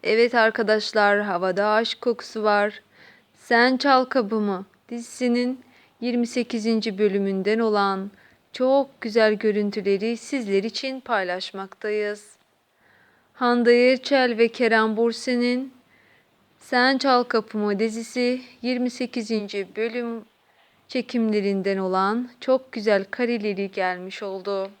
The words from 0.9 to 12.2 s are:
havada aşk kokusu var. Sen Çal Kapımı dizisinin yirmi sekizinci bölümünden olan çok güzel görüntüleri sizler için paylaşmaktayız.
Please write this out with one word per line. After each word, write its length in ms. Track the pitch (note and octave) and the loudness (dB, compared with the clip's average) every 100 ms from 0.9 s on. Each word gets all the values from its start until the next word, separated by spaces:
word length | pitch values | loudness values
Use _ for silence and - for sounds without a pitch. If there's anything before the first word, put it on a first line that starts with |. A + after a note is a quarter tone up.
| A3 G3+ G3+ | 2 4 4
havada 480 | G#3 F3 F#3 F3+ G#3 | 0 -2 -2 0 2
aşk 320 | G#3+ A3+ - | 2 0 -2
kokusu 420 | B3 A3+ - A3 | -2 -4 -6 -4
var. 380 | G#3+ G#3 G#3 - _ _ - _ _ | 2 2 0 -4 _ _ -20 _ _
Sen 420 | _ - A#3 B3 C4 | _ 0 4 4 4
Çal 280 | C#4+ C4 | 4 4
Kapımı 640 | B3+ C4+ G3+ A3 G#3 F#3 G3 _ _ | 4 -2 0 -2 -2 -2 -6 _ _
dizisinin 720 | A#3+ A#3 - B3 A#3+ B3 B3+ - _ _ _ | -12 -12 -4 0 0 -2 -4 -12 _ _ _
yirmi 260 | A#3+ A#3+ A#3+ | -2 0 0
sekizinci 720 | B3+ A#3+ A#3 G#3+ A3+ G#3+ F#3+ | -2 -4 -2 0 0 -2 0
bölümünden 600 | G#3 G3 G3 F#3+ F#3+ A3 | 0 2 0 -2 0 0
olan 520 | A3+ G#3 G3 F#3+ G3 _ _ _ _ | 2 2 0 -2 -8 _ _ _ _
çok 480 | - B3+ C#4 C4+ _ | -2 2 2 2 _
güzel 340 | A3+ G#3+ A3 | -2 2 4
görüntüleri 840 | G#3 G#3+ G#3 G#3 G3+ G3 G3 A3 A#3 | 4 0 0 -2 -2 -2 0 0 -6
sizler 480 | - C#4 G#3+ G3 | -6 -6 0 0
için 360 | G#3+ - C4+ C4 | 0 -6 -6 -8
paylaşmaktayız. 1400 | - A3 F3+ F3+ - G3 F#3+ - G#3+ G#3+ G#3 G#3 | -4 -2 -2 -6 -8 -10 -14 -10 -6 -4 -4 -8